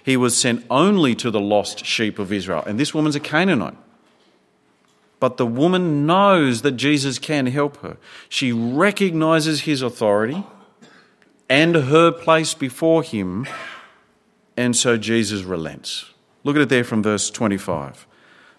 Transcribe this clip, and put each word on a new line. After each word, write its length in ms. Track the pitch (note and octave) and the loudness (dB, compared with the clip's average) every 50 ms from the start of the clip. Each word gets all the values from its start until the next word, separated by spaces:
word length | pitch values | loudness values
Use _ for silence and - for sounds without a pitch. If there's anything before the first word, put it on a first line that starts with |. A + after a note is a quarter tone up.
| - | -2
"He 140 | C3+ C3 | 0 2
was 180 | B2 B2 A#2+ A2+ | 2 2 2 2
sent 300 | - - B2 A#2 A#2+ - - | 2 0 0 0 -2 -2 0
only 420 | A#2+ C#3 E3+ G3+ G#3 F#3 D3+ B2+ A2 | 2 2 4 4 4 4 4 2 2
to 160 | - - A#2+ | 0 -2 -2
the 100 | G#2 G#2+ | -2 0
lost 460 | G2+ G2+ G#2 G2+ F2+ - - - - | 0 2 2 0 0 -2 -6 -10 -8
sheep 320 | - - - A2+ G#2 - | -4 -2 -2 -2 -2 -4
of 160 | G#2+ G2+ F2 G#2 | -4 -6 -4 -4
Israel." 300 | G2 F2 F#2+ E2+ D#2 - | -4 -4 -4 -4 -4 -4
And 140 | G#2 G#2 A#2 | -4 -2 -2
this 160 | D3+ D3 - | -2 -2 0
woman's 200 | D#3 D3+ D#3 C#3+ | 0 0 0 -2
a 40 | C#3+ | -4
Canaanite. 580 | D3 - D3+ D#3 F#3 G3 E3 A2+ E2 - - - - _ _ _ _ _ _ _ _ _ _ _ _ _ _ _ _ _ _ _ _ _ _ _ _ _ _ - | -4 -2 -2 0 2 2 2 0 -2 -4 -8 -14 -20 _ _ _ _ _ _ _ _ _ _ _ _ _ _ _ _ _ _ _ _ _ _ _ _ _ _ -2
But 140 | B2+ B2+ B2 | -2 -2 0
the 100 | - B2+ | 0 -2
woman 600 | A#2 A#2 B2+ D#3 F3+ F#3 F#3 F3+ E3 D3 C#3+ C#3+ | -2 0 0 2 2 2 2 0 0 0 0 2
knows 560 | D#3 F3 F#3+ G3+ G3+ F#3+ E3+ D3 C3 A#2+ A2 | 2 2 4 4 4 4 4 4 2 0 0
that 160 | B2 C#3+ B2+ | 0 -2 -2
Jesus 420 | A2+ B2+ C#3+ D3+ C#3+ C3+ C#3 B2 - | 0 0 0 2 0 0 -2 -4 -6
can 280 | - - D3+ C#3+ B2+ | -6 -4 -2 -2 -2
help 340 | B2 C3 D3 C#3+ C#3+ C#3 - | -2 0 -2 -2 -2 -4 -8
her. 160 | - E2 D#2+ - - - - - - - | -14 -14 -14 -16 -20 -20 -20 -20 -16 -10
She 240 | - - C#3 B2 A#2 | -6 -2 -2 0 0
recognises 1080 | A2+ A#2 A#2+ C3 D3+ F#3 G#3 G3+ - G3 F#3 E3 D#3 D#3 D#3+ E3 D#3+ D3+ D#3+ D#3 C#3 | -2 -2 -2 0 2 2 2 2 0 0 0 0 0 2 2 2 2 2 0 -2 -2
his 200 | - D#3 D3 C3 | -2 -2 -2 -2
authority 640 | C3 A#2 A#2 - A2+ G#2 G2+ G#2 A2 A#2 D3+ G3 G3+ - - - - _ _ _ - - - - _ _ _ _ _ _ _ _ _ - | -2 -4 -4 0 0 2 2 2 0 -2 -4 -6 -10 -12 -16 -20 -20 _ _ _ -20 -20 -20 -20 _ _ _ _ _ _ _ _ _ 0
and 260 | C3 D3 D#3+ E3+ E3+ | 2 4 4 4 4
her 340 | D#3 C3+ C3 D3+ E3 E3+ E3+ | 2 2 4 4 6 6 4
place 440 | E3 E3+ - D#3+ D#3+ D#3+ D#3 C#3+ - | 2 0 2 2 2 2 2 -2 -4
before 500 | - C#3 B2+ - - E3 D#3+ E3 E3 - | -6 -6 -8 -4 -2 0 2 2 2 0
him, 420 | - - G#2 F#2+ F2+ F2+ G#2 B2+ - - - - - - - - - _ _ _ _ _ _ _ _ _ _ _ _ _ | -2 -4 -4 -4 -4 -4 -6 -6 -8 -10 -14 -14 -16 -18 -18 -20 -20 _ _ _ _ _ _ _ _ _ _ _ _ _
and 220 | - B2 B2 A#2+ | -4 -2 0 0
so 180 | - - B2+ A#2 | 0 2 0 0
Jesus 460 | A2+ G2+ A2 A2+ A#2 A2 G2 G#2+ G2 | 0 0 0 0 0 0 0 -4 -6
relents. 640 | F#2 F#2 F#2 E2 D#2+ D2+ C#2+ C2 - - - - - - _ _ _ _ _ _ - | -6 -6 -6 -6 -6 -8 -10 -12 -12 -12 -10 -10 -12 -14 _ _ _ _ _ _ -4
Look 100 | C#3+ C#3+ | 0 2
at 60 | D3+ | 2
it 80 | C#3+ A#2 | 2 2
there 160 | C#3 B2 A#2 | 2 2 0
from 180 | - A#2 A2 G2+ | 0 0 0 0
verse 260 | G#2+ G#2+ G2 - - | 0 0 0 -2 -4
twenty-five. 800 | - - A#2 G#2 G2 F#2+ - F#2+ F2 D2+ C#2 C2 - - - _ _ _ _ _ _ _ _ _ _ | -4 -2 -2 -2 -2 -2 -4 -4 -6 -6 -6 -10 -14 -20 -20 _ _ _ _ _ _ _ _ _ _